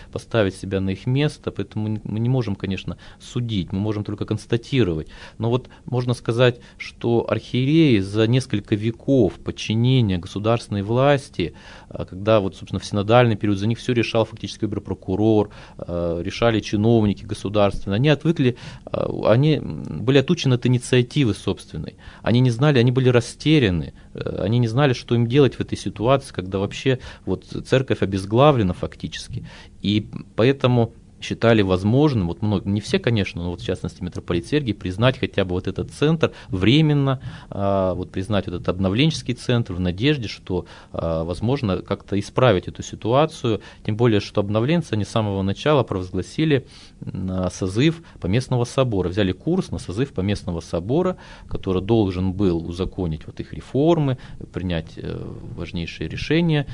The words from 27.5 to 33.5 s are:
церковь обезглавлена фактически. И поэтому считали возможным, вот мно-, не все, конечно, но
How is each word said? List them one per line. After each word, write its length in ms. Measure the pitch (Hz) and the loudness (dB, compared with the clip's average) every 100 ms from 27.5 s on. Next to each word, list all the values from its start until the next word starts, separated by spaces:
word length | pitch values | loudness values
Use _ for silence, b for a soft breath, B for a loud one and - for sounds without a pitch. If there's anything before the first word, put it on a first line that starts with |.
| - - | -12 0
церковь 360 | 131 131 104 | 0 2 0
обезглавлена 680 | 98 98 98 117 147 131 95 | 0 -2 0 4 4 4 2
фактически. 760 | - - - - - - - B B B - | 0 -6 -8 -10 -10 -12 -12 B B B -8
И 260 | 98 104 104 - - - | -2 0 -2 -10 -10 0
поэтому 560 | 120 139 127 123 113 - - - | 2 2 2 2 2 -2 -20 -18
считали 420 | - - 113 113 | -10 0 4 4
возможным, 640 | 95 92 104 127 151 120 85 | 4 2 2 4 4 2 -2
вот 160 | 85 | -2
мно-, 180 | 104 98 98 | -2 0 0
не 160 | 104 | -4
все, 160 | - 190 | -2 -2
конечно, 440 | 131 113 95 87 | 0 0 0 -4
но 100 | 87 | -6